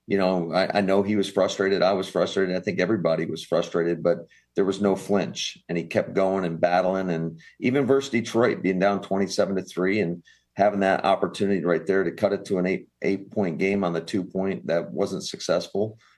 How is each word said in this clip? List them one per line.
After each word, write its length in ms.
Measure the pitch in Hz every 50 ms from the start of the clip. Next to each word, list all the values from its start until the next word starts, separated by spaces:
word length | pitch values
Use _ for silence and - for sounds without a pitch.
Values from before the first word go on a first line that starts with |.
| _
you 100 | - 98
know, 360 | 98 95 92 95 90 82 82
I, 260 | 80 90 95 - - 101
I 20 |
know 220 | 101 92 95 101
he 140 | 98 101 107
was 140 | 104 98 -
frustrated. 520 | - 101 92 - - - 98 95 98 87
I 100 | 87 92
was 160 | 101 95 92 -
frustrated. 480 | - 90 90 92 - 98 95 92 92
I 40 | 92
think 200 | 90 107 90 92
everybody 460 | 90 87 - 92 80 82 80 82 80
was 180 | 82 80 80 -
frustrated, 580 | - 85 82 87 - - 87 82 85 85 80
but 180 | 82 87 85 82 - - _ _ _ _ _
there 80 | - 98
was 160 | 92 95 92
no 160 | 104 98 95
flinch, 600 | 92 - - 101 98 78 58 - - - - - - _ -
and 80 | 87
he 80 | 87 80
kept 300 | - - 107 - - -
going 300 | 98 95 95 95 95 92
and 160 | 85 82 80
battling. 500 | 90 85 87 90 92 92 95 95 95 90
And 280 | 85 82 82 82 82 - - - _ _
even 260 | - 120 123 143 139
versus 240 | 117 139 139 139 -
Detroit, 520 | - 117 113 - - 110 123 110 - -
being 160 | - 92 92 90
down 240 | 95 101 101 95
twenty-seven 520 | - - 98 98 101 90 - - 98 95 98
to 60 | 95
three 380 | 90 - - 87 92 95 101 110
and 220 | 95 85 85 85 - - - _ _ _ _
having 240 | - 98 104 101 98
that 240 | 98 95 95 - -
opportunity 580 | 92 98 92 101 87 - - 104 98 101 92 85
right 220 | 87 85 80 80
there 180 | - 95 98 92
to 60 | 85
cut 220 | - - 107 98 101
it 100 | 98 -
to 140 | - 101 90
an 80 | 90
eight, 200 | 92 95 - - - _ _
eight 280 | - - 98 98 98 -
point 260 | - 110 101 90 80
game 260 | 82 95 98 101 101
on 120 | 95 87 85
the 60 | 82
two 220 | 80 - - 101
point 440 | 87 - - 95 95 95 92 87 -
that 240 | - 82 85 80 -
wasn't 340 | 60 76 101 98 95 82 -
successful. 720 | - - - - - 85 87 87 - - 98 104 110 113 - _ _ _